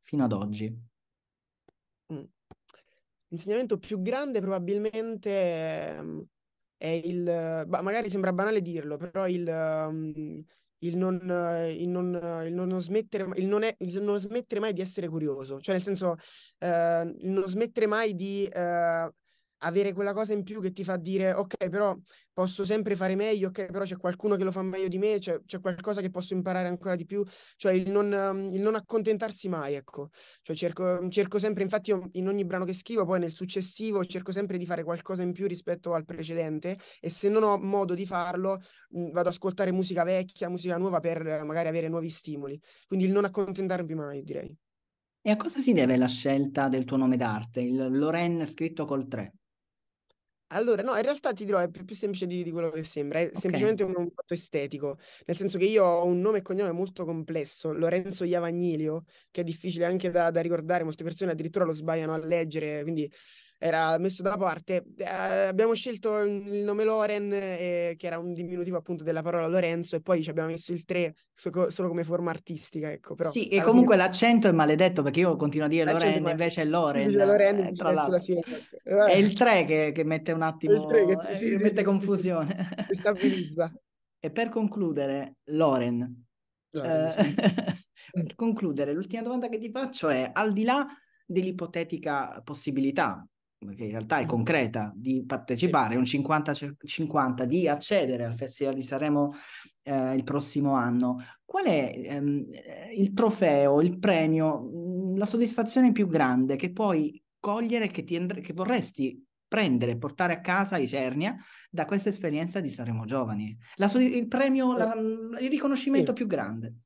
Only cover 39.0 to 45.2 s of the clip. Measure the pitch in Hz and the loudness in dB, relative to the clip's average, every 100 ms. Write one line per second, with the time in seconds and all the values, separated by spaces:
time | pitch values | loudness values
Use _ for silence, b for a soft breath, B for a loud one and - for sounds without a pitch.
39 | 170 170 175 180 190 185 185 185 185 180 | -4 0 0 -2 -4 -2 0 0 0 0
40 | 170 185 185 - 175 180 180 175 190 175 | 0 0 -2 -8 -8 -6 -4 -2 0 0
41 | 165 165 160 156 151 160 165 165 160 165 | -2 -4 -4 -4 -4 -2 -2 -2 -2 -4
42 | 165 160 - 143 139 147 b b _ 190 | -6 -10 -10 -10 -10 -12 b b _ 0
43 | 185 202 196 196 190 190 190 180 165 160 | 2 4 2 0 -4 -2 -2 -2 -4 -6
44 | 143 143 151 147 - 156 _ _ _ _ | -8 -10 -8 -10 -10 -16 _ _ _ _
45 | _ _ | _ _